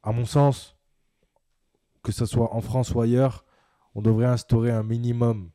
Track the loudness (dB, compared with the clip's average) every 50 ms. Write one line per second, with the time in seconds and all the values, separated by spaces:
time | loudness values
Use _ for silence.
0 | -4 -2 -2 -2 -2 0 2 4 4 4 2 0 -8 -20 _ _ _ _ _ _
1 | _ _ _ _ _ _ _ _ _ _ _ _ _ _ _ _ _ _ _ _
2 | _ -8 -4 -4 -4 -2 0 0 0 0 -2 -6 -6 -4 -2 -2 -2 -2 -2 -2
3 | 0 2 2 2 2 0 -2 -6 _ _ _ _ _ _ _ _ _ _ _ -2
4 | 0 2 2 2 2 2 0 -2 0 _ 2 2 2 2 0 0 -2 -2 -4 -2
5 | -2 -2 0 0 0 0 0 -2 -6 -14 _